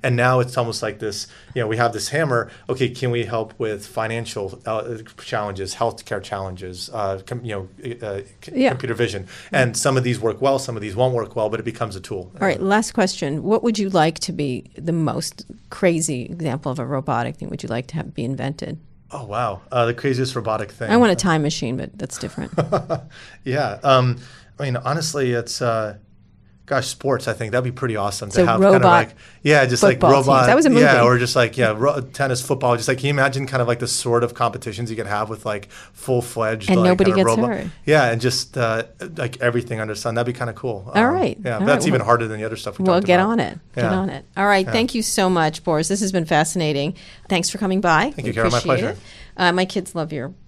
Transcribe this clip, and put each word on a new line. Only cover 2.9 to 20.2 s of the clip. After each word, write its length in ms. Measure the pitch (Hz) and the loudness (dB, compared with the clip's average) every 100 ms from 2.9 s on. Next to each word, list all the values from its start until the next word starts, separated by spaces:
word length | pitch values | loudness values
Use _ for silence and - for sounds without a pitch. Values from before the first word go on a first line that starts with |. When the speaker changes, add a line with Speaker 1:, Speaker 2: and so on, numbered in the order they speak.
| 127 127 | -2 -4
Speaker 1:
we 140 | 120 | -2
help 280 | 107 113 110 - | -2 -4 -6 -6
with 280 | 113 104 - | -6 -6 -8
financial, 720 | - 110 113 113 - 98 95 - | -6 -4 -4 -6 -8 -8 -8 -6
uh, 300 | 110 113 113 110 - | -6 -6 -10 -14 -20
challenges, 520 | - 117 104 95 95 | -6 -4 -4 -6 -8
healthcare 480 | - 113 104 - 104 | -2 -4 -4 -8 -8
challenges, 680 | 95 101 98 90 92 90 - | -6 -8 -8 -10 -14 -14 -12
uh, 280 | 113 101 95 95 | -6 -4 -4 -8
com-, 180 | 123 | -10
you 240 | 117 104 92 - | -8 -8 -10 -14
know, 240 | 127 117 110 | -12 -10 -8
uh, 140 | 98 98 - | -10 -12 -18
c-, 100 | - | -10
Speaker 2:
Yeah. 160 | 269 - | 0 0
Speaker 1:
computer 240 | 123 120 | 0 -6
vision? 320 | 110 117 98 92 - - | -2 -2 -2 -10 -16 -6
And 240 | 147 127 110 | 0 0 2
some 200 | 147 131 | 0 2
of 80 | |
these 160 | 120 113 | 0 0
work 200 | 110 104 | -2 0
well, 180 | 135 139 | 0 0
some 180 | 135 117 | -2 -8
of 60 | |
these 120 | 104 98 | -6 0
won't 180 | 127 | 0
work 220 | 123 107 120 | 0 -4 -2
well, 120 | 107 | -2
but 120 | 107 | -2
it 40 | |
becomes 320 | 117 110 110 95 | -6 -6 -6 -8
a 40 | |
tool. 300 | 87 101 92 - | -10 -10 -10 -4
Speaker 2:
All 60 | 190 | -2
right, 140 | 156 | 0
last 300 | 190 208 220 | 2 2 0
question. 500 | - 185 - 143 147 | 0 0 0 -4 -4
What 200 | 175 220 | 0 0
would 160 | 240 208 | 0 0
you 120 | 196 | 0
like 280 | 190 156 165 | 2 2 0
to 120 | - | -8
be 380 | 156 143 127 - - | -4 -4 -4 -10 -10
the 160 | 160 | -4
most 520 | 165 156 - 151 - - - - | 0 0 -2 -6 -12 -20 -20 -18
crazy 520 | - 190 170 160 131 120 | 0 2 2 -2 -4 -6
example 440 | 175 156 120 151 | -6 -6 -4 -6
of 60 | 127 | -6
a 80 | 123 | -4
robotic 500 | 139 143 117 120 - | -4 -2 -2 -2 -6
thing 140 | 104 | -10
would 120 | - | -10
you 60 | 120 | -6
like 180 | 113 123 | -6 -6
to 60 | 160 | -8
have 180 | - | -8
be 100 | - | -8
invented? 540 | 117 135 135 156 - 156 - - - | -6 -4 -6 -8 -10 -12 -16 -20 -16
Speaker 1:
Oh, 140 | 147 | -14
wow. 380 | 113 104 120 92 - | -8 -4 -4 -6 -4
Uh, 140 | 127 117 | 0 0
the 80 | |
craziest 420 | 120 143 127 | 0 -2 0